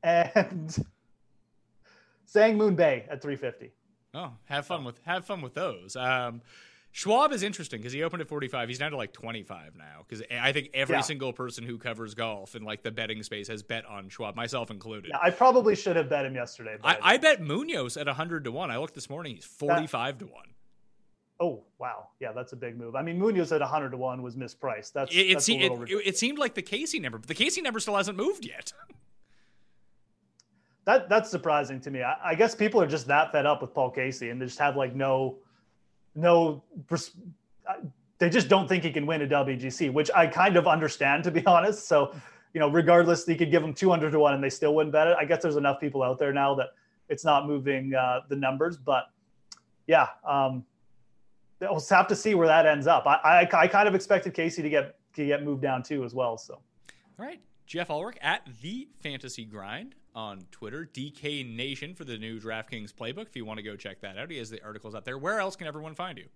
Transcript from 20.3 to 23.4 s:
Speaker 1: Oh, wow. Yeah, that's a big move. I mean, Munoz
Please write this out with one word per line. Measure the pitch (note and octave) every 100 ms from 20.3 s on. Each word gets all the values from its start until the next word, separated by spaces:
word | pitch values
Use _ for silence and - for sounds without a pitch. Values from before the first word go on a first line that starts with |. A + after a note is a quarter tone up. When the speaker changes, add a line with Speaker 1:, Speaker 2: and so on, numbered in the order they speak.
| A#1+ - - - _ _ _ _ _ _ _
Speaker 1:
Oh, | E3+ A2+ _ _
wow. | B2 G#2+ F#2 _
Yeah, | B2+
that's | A2+ B2
a | B2+
big | A#2+ A#2
move. | A#2 B2+
I |
mean, | D#3+ F3
Munoz | G#3 G3